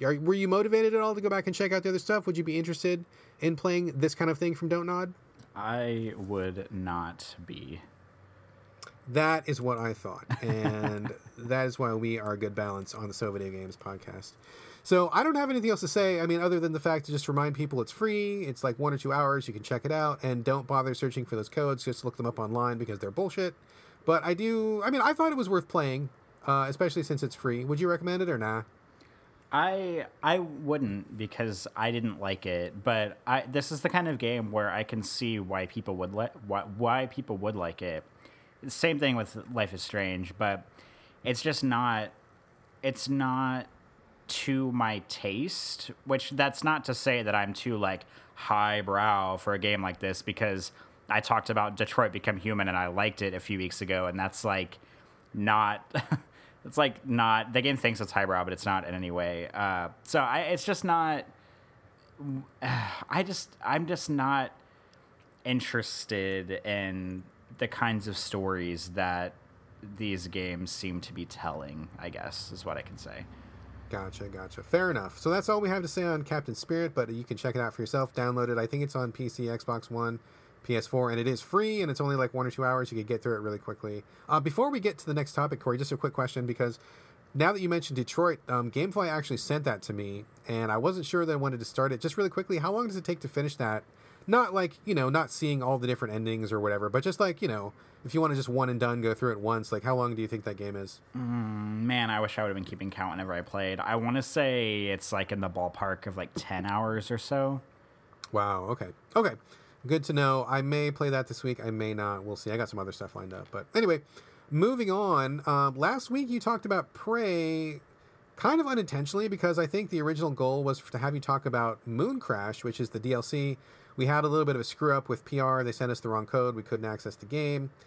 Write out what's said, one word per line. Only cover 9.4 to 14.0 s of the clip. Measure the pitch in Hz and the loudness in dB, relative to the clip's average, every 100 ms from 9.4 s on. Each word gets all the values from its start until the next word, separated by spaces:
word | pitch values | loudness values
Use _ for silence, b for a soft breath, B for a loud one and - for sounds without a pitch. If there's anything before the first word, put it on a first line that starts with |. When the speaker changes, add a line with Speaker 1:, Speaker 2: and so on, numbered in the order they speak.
| - | 0
Speaker 1:
is | 131 | -2
what | 123 117 | 0 -2
I | 113 | -2
thought, | 107 98 92 - 123 | -4 -8 -8 -4 -2
and | 117 110 107 107 104 104 107 - - | 0 0 0 0 -2 -2 -6 -10 -16
Speaker 2:
<laughs> | - | -10
Speaker 1:
that | 120 131 127 | -2 0 0
is | 120 | 0
why | 120 | 0
we | 110 117 113 | 0 0 -2
are | 107 | -2
a | 101 | -2
good | 104 104 | -2 -2
balance | 104 98 95 | -4 -4 -8
on | - 104 | -8 -8
the | |
So | - 107 | -4 -4
Video | 98 98 | -2 -6
Games | 95 95 - | -8 -10 -12
podcast. | 98 95 | -12 -10